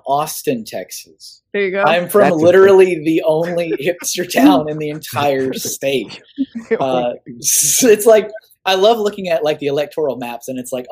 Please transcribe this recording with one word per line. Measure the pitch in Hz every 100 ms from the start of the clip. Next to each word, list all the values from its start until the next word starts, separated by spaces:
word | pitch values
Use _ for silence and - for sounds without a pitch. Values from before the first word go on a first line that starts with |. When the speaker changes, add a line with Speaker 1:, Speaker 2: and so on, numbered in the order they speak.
| -
Speaker 1:
Austin, | 139 156 - - 123
Texas." | 107 107 90 - 87 80 - - _
Speaker 2:
There | 202
you | 196
go. | 196
Speaker 1:
I'm | 196 170 175
from | - 147
Speaker 3:
That's | 160
Speaker 1:
literally | 170 180 196 190 185 170
the | 151 160 160
only | 156 170 170 165
Speaker 3:
<laughs> | -
Speaker 1:
hipster | 147 - - - 175
town | - 262 180 151
in | 151
the | 151
entire | 151 - 151 143 135 131
state. | 120 135 - 139 135 101 - _
Speaker 3:
<laughs> | - 269 233 - 226
Speaker 1:
Uh, | 135 127 123 - - 120
s-, | - - - -
it's | 262 208 233
like, | 220 - - - _
I | 185 190
love | 208 226
looking | 208 202 185
at, | 160
like, | 151 151
the | 139
electoral | 139 147 - 151 120
maps, | 120 120 -
and | 127
it's | 123
like, | 127 123